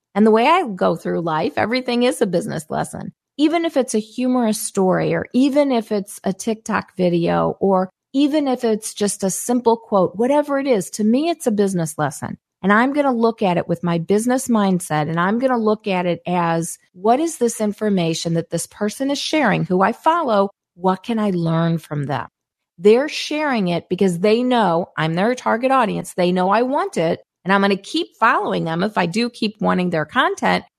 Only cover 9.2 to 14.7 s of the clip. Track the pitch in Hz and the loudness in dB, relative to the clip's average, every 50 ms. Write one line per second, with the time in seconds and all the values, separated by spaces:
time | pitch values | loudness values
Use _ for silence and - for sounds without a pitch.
9.2 | - 190 180 - - - 247 247 240 233 226 226 - - 214 196 180 165 170 185 | -2 -4 -4 -4 -2 -2 -2 2 2 2 0 0 -2 0 2 2 2 2 0 -2
10.2 | 233 254 285 294 294 294 285 277 269 285 247 196 175 - - - 208 214 233 262 | 0 2 2 0 0 0 -2 -2 0 0 0 0 0 -4 -4 0 2 2 2 2
11.2 | 311 339 339 - - 254 214 196 202 196 196 175 165 156 - - 151 135 - - | 2 -2 -4 -2 -2 -2 0 0 0 0 0 -2 -4 -4 -4 -4 -4 -4 -4 -6
12.2 | - - - - _ _ _ _ - 190 202 220 247 277 277 294 285 277 254 226 | -10 -10 -10 -12 _ _ _ _ 0 2 4 4 2 2 0 0 0 0 0 2
13.2 | 233 226 220 - 220 180 175 170 - - 175 - - 175 170 170 165 - 196 208 | 0 0 0 0 0 0 2 0 0 -2 -4 -2 0 -2 -2 -2 0 0 0 0
14.2 | 226 247 254 262 - - 233 214 202 190 | 2 0 0 -2 0 0 2 2 2 2